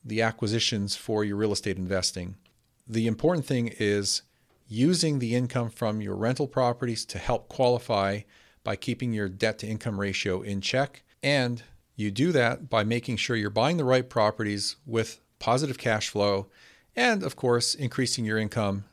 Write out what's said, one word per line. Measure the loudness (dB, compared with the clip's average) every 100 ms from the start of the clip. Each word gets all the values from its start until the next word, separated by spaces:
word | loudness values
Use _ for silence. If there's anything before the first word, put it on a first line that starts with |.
| -4
the | 0
acquisitions | 0 0 -2 0 0 0 -4 -6
for | -2 0
your | 0 0
real | 0
estate | 0 -2 -4
investing. | -2 -2 -2 -4 -10 -12 _ _ _ _ -6
The | 0 0
important | 2 2 0 0
thing | -2 -2 0
is | 0 2 0 -4 _ _ _ _ _
using | 2 2 4 2 0
the | 0 0
income | 0 -2 -4
from | -2 -2 -2
your | -4 -2
rental | 0 0 -2
properties | 2 2 2 -2 -4 -6
to | -6
help | -2 -2 -2
qualify | 2 4 4 2 2 2 0 -6 -20 _ _
by | -6 -4
keeping | -4 -2 -2
your | -2 -2
debt | 0 0 0
to | -6
income | -4 -4 -2
ratio | -2 -2 -2 -2
in | -2 -4
check. | 0 0 0 -6 _ _
And | 0 2 2 -2 -10 -20 _ -4
you | -4
do | 2 2
that | 4 2 0 0
by | 0
making | 2 0 -2 -4
sure | 0 0
you're | 0
buying | 2 2 2
the |
right | 4 2 2
properties | 2 2 2 -4 -2 -4 -8 -4
with | -2 -2 -6 _ _
positive | 0 0 0 -2
cash | 0 0 0
flow | 0 2 2 -4 _ -20 -20 _ 0
and, | 2 2
of | -2 -2
course, | 2 2 0 -2
increasing | -4 0 -2 0
your | 0 0
income | -2 0 -2 -2 -6